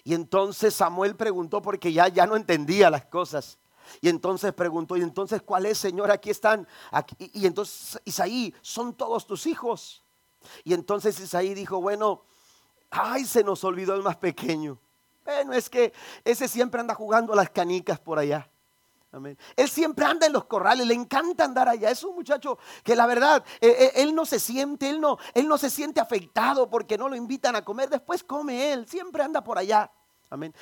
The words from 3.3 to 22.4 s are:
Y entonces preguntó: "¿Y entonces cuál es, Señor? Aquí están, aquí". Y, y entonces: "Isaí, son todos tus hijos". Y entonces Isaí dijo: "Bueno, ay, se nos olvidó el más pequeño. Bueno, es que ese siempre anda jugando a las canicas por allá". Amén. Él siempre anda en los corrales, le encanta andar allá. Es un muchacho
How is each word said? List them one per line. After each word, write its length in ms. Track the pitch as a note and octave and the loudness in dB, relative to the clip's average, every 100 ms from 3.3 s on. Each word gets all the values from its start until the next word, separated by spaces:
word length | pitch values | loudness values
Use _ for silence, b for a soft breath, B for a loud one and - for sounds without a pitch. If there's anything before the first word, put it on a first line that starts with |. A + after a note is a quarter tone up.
| D3 - - _ B B B | -6 -8 -20 _ B B B
Y 80 | E3+ | 2
entonces 420 | E3 F3 F#3 G3+ | 2 -2 -2 -4
preguntó: 440 | - F3 E3 E3 F3+ | -2 -4 -4 -4 -4
"¿Y 40 | |
entonces 400 | E3+ F#3 G3 G#3+ | -4 -4 -6 -6
cuál 240 | - F#3 G3+ | -2 -2 -2
es, 120 | G#3+ | -2
Señor? 340 | G3 F3+ G#3 | -4 -2 2
Aquí 180 | G3+ G#3 | 0 0
están, 380 | - G#3+ G#3+ E3 B B | 0 2 0 -2 B B
aquí". 240 | D3 - - | -2 -2 -16
Y, 240 | F3+ G#3+ | -16 -2
y 20 | F#3+ | 0
entonces: 560 | E3 G3+ - - - | 0 -8 -10 -14 -14
"Isaí, 500 | - - F#3 B3 A3 b | -8 -4 -2 -2 -6 b
son 320 | - A3+ A#3+ | -12 -8 -8
todos 320 | - B3+ A3+ - | -6 -4 -4 -6
tus 200 | F#3+ D#4+ | -8 -6
hijos". 580 | - A#3 G3+ - - _ _ _ _ B B | -6 -6 -6 -10 -20 _ _ _ _ B B
Y 100 | D#3 | -4
entonces 460 | F3 E3+ G3+ G#3 F#3+ | -2 -2 -2 -2 -4
Isaí 340 | F#3+ F3 F#3+ | -6 -2 -2
dijo: 280 | G3 E3+ F#3 | -4 -6 -4
"Bueno, 420 | F#3 G#3 G#3+ F3+ b b b b b _ _ | -4 0 -2 -2 b b b b b _ _
ay, 360 | - G#3+ C4 B3+ | 2 2 0 2
se 180 | A#3+ | 4
nos 200 | G3+ F#3 | 4 0
olvidó 300 | F#3+ F#3 F#3 | -2 -2 -2
el 80 | G3 | 0
más 140 | G3 E3+ | 0 -2
pequeño. 640 | F3+ - A3 D#3 D3+ B2+ _ _ _ _ | -4 -4 -4 -4 -4 -10 _ _ _ _
Bueno, 300 | - C#4+ C#4 | -4 -2 0
es 160 | B3+ - | -2 0
que 240 | B3 A#3 B B B | 0 0 B B B
ese 240 | - A#3+ B3+ | -2 0 0
siempre 340 | A#3+ B3 A#3+ | -2 -2 -2
anda 140 | A#3+ A3 | -6 -6
jugando 380 | G#3+ A3 A3+ | 0 0 4
a 20 | G#3 | 2
las 160 | F3+ | 2
canicas 480 | G3+ F3 F3+ - D#3 | 0 -2 -2 -4 -6
por 180 | E3 D3+ | -4 -2
allá". 320 | C#3+ D3 - _ _ _ _ _ _ | -2 -4 -6 _ _ _ _ _ _
Amén. 260 | C3+ C#3+ C#3 B B | -18 -16 -18 B B
Él 140 | C4+ | 0
siempre 340 | D4 D#4+ C#4 | 0 -2 0
anda 220 | D4 D#4+ D#4+ | 0 4 2
en 80 | |
los 120 | C4 - | 2 -2
corrales, 420 | G#3 E3+ B3+ A#3 | 0 2 2 2
le 80 | A#3+ | -2
encanta 480 | B3 C#4 E4+ E4 | 0 -2 -2 0
andar 260 | C#4+ B3+ B3 | 0 2 2
allá. 220 | A#3 G#3+ | 2 0
Es 120 | B3 | 0
un 120 | F#4+ F4 | -6 -10
muchacho 420 | B3 C#4 | -4 -4